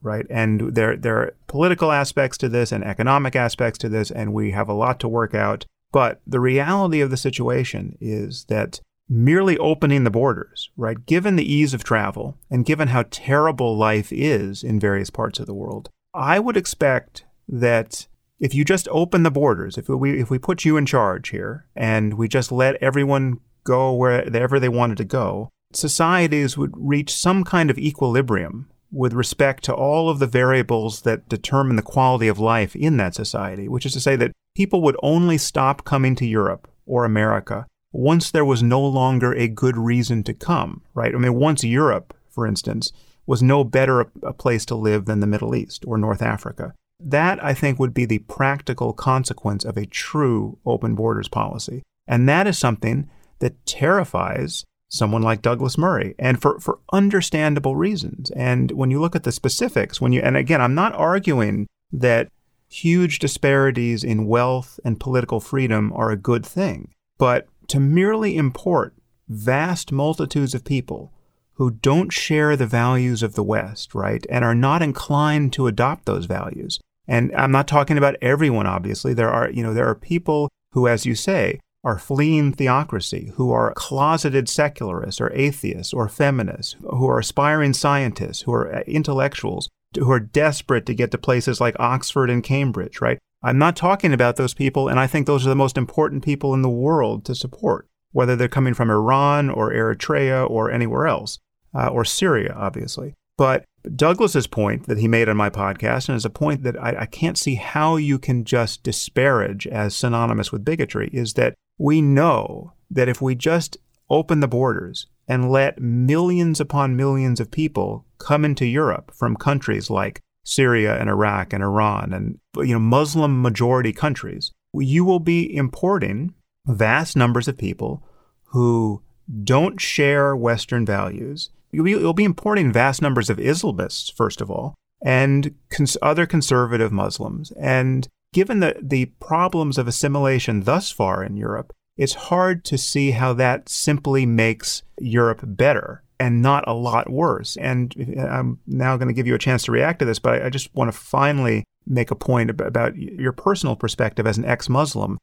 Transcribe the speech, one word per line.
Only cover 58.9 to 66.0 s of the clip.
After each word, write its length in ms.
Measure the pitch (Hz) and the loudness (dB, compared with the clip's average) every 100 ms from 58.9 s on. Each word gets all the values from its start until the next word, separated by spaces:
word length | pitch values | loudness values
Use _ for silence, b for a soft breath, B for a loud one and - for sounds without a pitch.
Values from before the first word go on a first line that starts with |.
you 80 | 139 | 2
look 160 | 170 170 | 0 0
at 80 | |
the 80 | 131 | -2
specifics, 720 | - 131 - 240 120 - - | -2 -2 0 0 0 0 0
when 100 | 123 | 2
you, 100 | 123 | 2
and 140 | 131 135 | 2 0
again, 260 | 131 151 | 2 2
I'm 140 | 123 147 | 2 2
not 180 | 214 | 0
arguing 760 | - 156 190 190 131 104 104 107 _ - | 2 0 2 2 2 2 -2 -6 _ -10
that 360 | 127 123 117 - _ _ _ _ | 0 2 2 0 _ _ _ _
huge 520 | - 170 175 175 - | -2 2 4 2 0
disparities 840 | 143 - 139 139 139 123 120 113 | -4 0 2 4 4 2 0 -2
in 240 | 123 107 107 | 0 0 2
wealth 540 | 117 123 127 - - | 2 2 -2 -6 -8
and 160 | 123 107 | -4 -4
political 400 | 131 127 120 113 | 0 0 0 -4
freedom 540 | - 135 127 110 107 | -2 -2 0 0 0
are 180 | - | 0